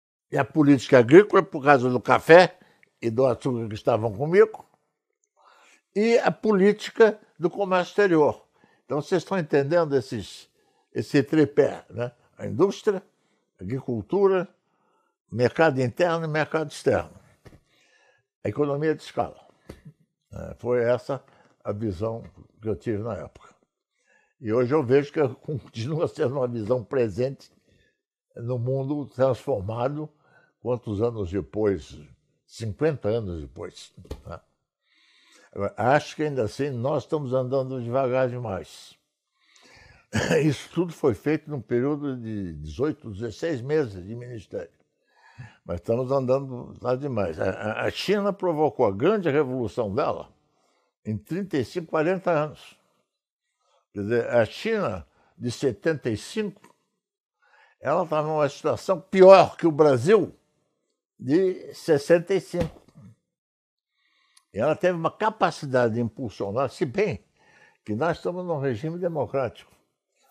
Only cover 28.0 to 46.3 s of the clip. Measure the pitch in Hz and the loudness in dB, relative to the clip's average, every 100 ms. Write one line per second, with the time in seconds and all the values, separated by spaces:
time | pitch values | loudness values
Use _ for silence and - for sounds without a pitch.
28 | _ _ _ - 117 123 123 135 131 147 | _ _ _ -12 -8 -6 -4 -4 -4 -6
29 | 123 - 131 117 - 117 95 117 127 147 | -6 0 0 0 -2 -4 -4 -4 -4 -4
30 | 151 _ _ _ _ _ 110 123 117 101 | -10 _ _ _ _ _ -6 -6 -4 -2
31 | 117 113 92 98 73 104 107 90 - - | -2 -2 -6 -6 -6 -2 0 -2 -6 -20
32 | 73 _ _ _ _ - 113 95 156 139 | -20 _ _ _ _ -12 -10 -4 -2 -2
33 | 104 117 101 82 69 62 90 - - - | -2 -4 -4 -10 -12 -14 -16 -16 -20 -20
34 | - - - 82 _ _ _ _ _ _ | -18 -18 -16 -18 _ _ _ _ _ _
35 | _ _ _ _ _ - 101 - 113 147 | _ _ _ _ _ -8 -8 -2 2 2
36 | - - 151 135 104 - 143 123 127 151 | 0 -6 -4 -2 -4 -4 -6 -4 -4 -4
37 | - 156 135 131 123 135 131 131 117 131 | -2 -4 -2 -4 -2 -2 -2 -6 -4 -2
38 | 131 131 127 123 120 95 78 - - _ | 0 0 -2 -4 -8 -8 -10 -18 -20 _
39 | _ _ _ _ _ _ - - - - | _ _ _ _ _ _ -20 -20 -20 -20
40 | _ 214 - 165 151 131 - 170 180 - | _ -4 0 2 2 -2 -6 -6 -6 -2
41 | 147 107 143 156 151 147 - 120 135 147 | -2 -2 -2 -4 -6 -12 -4 -2 -2 -4
42 | 147 127 113 104 92 78 76 76 147 151 | -6 -8 -8 -8 -8 -10 -10 -4 -4 -4
43 | - 95 117 - 165 139 127 156 127 98 | -10 -10 -10 -8 -6 -6 -2 -2 -2 -6
44 | 90 117 123 120 - 101 85 _ _ _ | -14 -14 -14 -16 -12 -12 -12 _ _ _
45 | _ _ _ - 123 _ - 87 - 117 | _ _ _ -20 -20 _ -10 -8 -2 -2
46 | 127 139 127 | 0 0 2